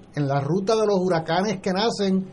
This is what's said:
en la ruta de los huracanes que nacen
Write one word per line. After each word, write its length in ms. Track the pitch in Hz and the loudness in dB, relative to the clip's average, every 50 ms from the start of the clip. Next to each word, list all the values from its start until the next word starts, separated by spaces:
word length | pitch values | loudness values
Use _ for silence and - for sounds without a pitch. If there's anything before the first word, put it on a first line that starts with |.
| - - - | -16 -8 -4
en 140 | 147 147 | -2 0
la 140 | 135 139 143 | 0 0 0
ruta 340 | - - 165 202 196 220 220 | 0 0 -2 -2 0 0 2
de 100 | 220 214 | 2 2
los 140 | 208 202 185 | 2 2 2
huracanes 640 | 180 185 175 160 160 160 165 180 196 220 196 196 | 2 2 0 0 0 0 0 0 0 0 -2 -4
que 100 | - 196 | -2 -2
nacen 560 | 180 190 214 233 226 214 202 190 190 190 185 - | -2 0 0 0 0 0 0 2 0 0 -2 -4